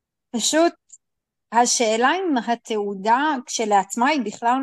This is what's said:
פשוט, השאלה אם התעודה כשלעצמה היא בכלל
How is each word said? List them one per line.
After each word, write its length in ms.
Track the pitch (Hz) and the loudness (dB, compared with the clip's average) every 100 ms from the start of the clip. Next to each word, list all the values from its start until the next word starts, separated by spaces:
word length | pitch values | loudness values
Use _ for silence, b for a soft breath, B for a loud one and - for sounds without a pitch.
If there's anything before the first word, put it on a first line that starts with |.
| _ _ _ | _ _ _
פשוט, 420 | 233 - 302 339 339 _ - _ _ _ _ _ | -4 0 2 2 0 _ -20 _ _ _ _ _
השאלה 600 | 220 240 - 220 226 254 359 | 2 2 2 0 2 2 0
אם 220 | 370 254 | 0 -2
התעודה 800 | 226 233 - 214 202 196 202 247 302 269 - | -2 -6 -4 -6 -4 -4 0 2 2 -2 -6
כשלעצמה 640 | - 214 208 185 - 254 | -6 2 2 0 -2 0
היא 140 | 311 214 | 0 -4
בכלל 320 | - 233 262 | -4 -2 0